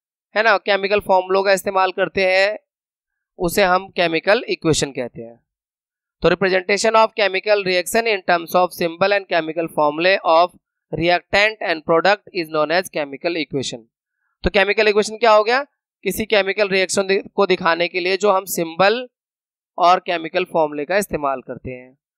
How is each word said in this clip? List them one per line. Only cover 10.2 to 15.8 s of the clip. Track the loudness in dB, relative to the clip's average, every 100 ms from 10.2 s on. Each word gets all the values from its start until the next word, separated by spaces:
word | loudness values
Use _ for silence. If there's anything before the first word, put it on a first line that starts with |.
| 2
of | 4 2 -2 _ _ _
reactant | -4 0 0 0 0 0 -2 -4
and | -4
product | 0 2 2 0 -4 -10
is | -4
known | -2 0
as | -2 -2
chemical | -8 -8 -6 -6 -6
equation। | -6 -6 -8 -12 -18 _ _ _ _ _
तो | -2
chemical | 0 0 2 2
equation | 2 0 0
क्या | 4
हो | 4
गया? | 4 0 -2 _